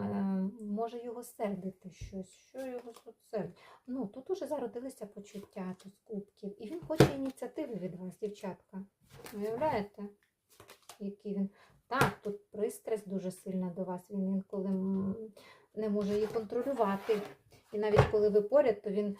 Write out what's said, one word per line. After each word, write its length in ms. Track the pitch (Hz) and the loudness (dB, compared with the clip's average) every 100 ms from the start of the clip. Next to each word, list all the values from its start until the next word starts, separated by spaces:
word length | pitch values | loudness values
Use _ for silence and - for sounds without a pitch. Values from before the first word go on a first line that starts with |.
| 202 202 196 190 190 240 | -2 0 2 2 0 -2
може 440 | 208 208 233 240 | -4 -2 -2 -4
його 180 | 240 233 | -8 -8
сердити 680 | 240 - 208 185 185 - 180 | -8 -4 -2 -2 -6 -8 -14
щось, 460 | - - 190 185 - | -12 -10 -8 -10 -14
що 300 | - 262 262 | -16 -10 -8
його 260 | 247 240 226 | -8 -10 -16
тут 100 | 233 - - | -18 -20 -6
сердить? 280 | 208 175 - - - - | -4 -4 -8 -20 -18 -8
Ну, 200 | 262 202 | -4 -4
тут 240 | 262 - | -6 -4
уже 160 | 381 269 | -2 -2
зародилися 600 | 285 240 240 262 - 202 | -2 -4 -6 -8 -10 -12
почуття, 680 | 208 202 196 - 196 185 180 | -12 -12 -12 -12 -8 -8 -8
тут 140 | 190 - | -12 -20
з 40 | |
кубків, 600 | - 202 - _ 196 - | -10 -8 -8 _ -12 -10
і 80 | 214 | -8
він 100 | 339 | -8
хоче 260 | - 320 - 277 | 0 6 6 6
ініціативи 580 | 269 - 247 - 269 | -4 -4 -8 -6 -6
від 200 | 196 180 | -4 -6
вас, 240 | 170 185 - | -8 -10 -6
дівчатка, 680 | 202 208 190 - _ 190 196 _ _ - - | -8 -6 -8 -10 _ -14 -14 _ _ -18 -12
уявляєте, 720 | 208 208 233 311 233 202 - 202 - _ _ _ - - - - - | -6 -4 0 0 0 -2 -8 -12 -12 _ _ _ -20 -20 -20 -20 -10
який 360 | 202 202 208 | -8 -8 -4
він? 160 | 196 196 - - - - | 0 -2 -4 -20 -18 -2
Так, 300 | 262 190 - | 4 4 2
тут 280 | 208 202 - | -6 -8 -8
пристрасть 580 | 202 226 - - 214 190 | -2 -2 -2 -2 -2 -2
дуже 220 | 190 185 | -4 -4
сильна 400 | 185 196 185 180 | -8 -4 -2 -2
до 140 | 170 | -2
вас, 260 | 185 185 - | -4 -4 -6
він 180 | 202 190 | -2 0
інколи, 400 | 196 - 202 196 | 0 -2 -4 0
м, 480 | 190 190 190 196 220 220 - - - _ | 0 2 2 0 -2 -8 -14 -20 -20 _
не 140 | 214 214 | -4 0
може 260 | 208 202 | 2 2
її 120 | 208 214 | 2 2
контролювати. 960 | 233 208 240 262 254 202 196 - 208 - - - - - | -2 -2 -2 0 4 4 2 2 0 0 -12 -20 -20 -6
І 60 | 208 | 0
навіть 280 | 214 214 - | 4 8 8
коли 180 | 214 208 | 8 6
ви 140 | 208 | 6
поряд, 400 | 202 285 262 202 | 8 6 8 4
то 80 | 208 | 0
він 260 | 196 208 | 0 0